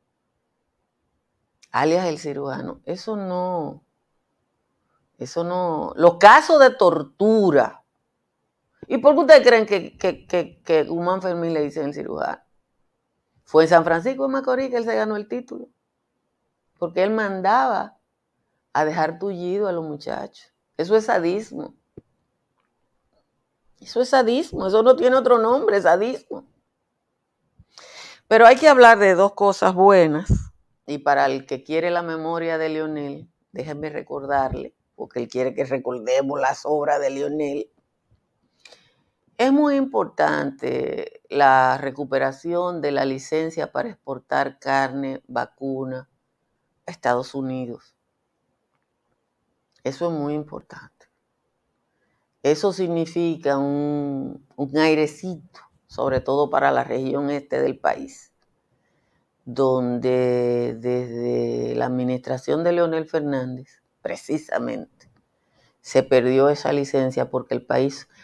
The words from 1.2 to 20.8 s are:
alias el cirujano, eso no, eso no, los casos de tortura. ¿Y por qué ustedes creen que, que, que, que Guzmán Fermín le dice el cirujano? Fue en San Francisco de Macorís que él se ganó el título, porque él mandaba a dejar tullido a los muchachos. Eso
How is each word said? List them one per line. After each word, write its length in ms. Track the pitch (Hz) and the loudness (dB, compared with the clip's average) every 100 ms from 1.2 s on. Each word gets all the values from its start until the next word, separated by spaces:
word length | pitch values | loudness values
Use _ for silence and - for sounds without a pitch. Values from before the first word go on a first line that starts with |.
| _ _ _ _ _ | _ _ _ _ _
alias 360 | 120 151 175 180 | -2 0 0 -2
el 120 | 151 | -6
cirujano, 640 | 151 143 139 131 - - | -8 -8 -8 -10 -12 -12
eso 320 | - 180 - 208 | -12 -10 -8 -8
no, 680 | 190 180 180 180 143 143 _ _ _ _ _ _ _ _ _ _ _ _ _ - | -6 -6 -4 -4 -8 -12 _ _ _ _ _ _ _ _ _ _ _ _ _ -16
eso 260 | 127 170 | -10 -8
no, 480 | 170 180 175 156 87 | -6 -4 -4 -4 -6
los 220 | - 170 170 | 4 4 8
casos 400 | 202 277 302 311 | 10 10 8 6
de 120 | 254 | 6
tortura. 1120 | 254 180 160 147 - 208 220 190 139 110 - _ _ _ _ _ _ _ _ _ _ - | 6 4 4 -2 -2 2 4 4 4 2 -4 _ _ _ _ _ _ _ _ _ _ -6
¿Y 100 | 240 | 2
por 160 | 277 | 4
qué 60 | 302 | 4
ustedes 260 | 277 294 247 | 8 8 8
creen 200 | 233 214 | 4 2
que, 300 | 202 - - | -2 -4 -6
que, 300 | 185 - - | -4 -4 -4
que, 340 | 180 175 - | -4 -4 -8
que 180 | - 160 | 0 0
Guzmán 400 | 147 170 175 185 | 0 -2 -2 -2
Fermín 320 | 185 170 165 | -4 -4 -4
le 80 | 156 | -4
dice 220 | 147 156 | -4 -6
el 100 | 143 | -8
cirujano? 480 | 147 - 76 - - _ _ _ _ _ _ _ _ _ _ _ | -8 -10 -6 -6 -8 _ _ _ _ _ _ _ _ _ _ _
Fue 180 | 156 | 4
en 40 | 160 | 6
San 160 | 170 | 4
Francisco 380 | 165 170 208 262 269 | 4 0 -2 -4 -4
de 60 | |
Macorís 380 | 269 262 254 269 | -2 -2 -4 -4
que 80 | 240 | -4
él 80 | 226 | -4
se 80 | |
ganó 220 | 220 214 208 | -2 -4 -6
el 120 | 214 | -8
título, 400 | 247 247 - - _ _ _ _ _ _ _ _ _ _ _ | -12 -12 -16 -18 _ _ _ _ _ _ _ _ _ _ _
porque 240 | 170 180 | -6 -2
él 80 | 196 | 0
mandaba 880 | 220 208 190 185 240 269 190 208 _ _ _ _ _ _ _ _ | 0 -4 -2 0 0 0 -4 -8 _ _ _ _ _ _ _ _
a 120 | 143 156 | -4 -2
dejar 320 | 165 160 165 | -2 -4 -4
tullido 500 | 202 175 180 196 202 | -10 -8 -6 -4 -4
a 40 | |
los 120 | 175 | -6
muchachos. 720 | 160 147 - - - - _ _ _ | -8 -10 -10 -10 -12 -18 _ _ _
Eso 180 | - | -10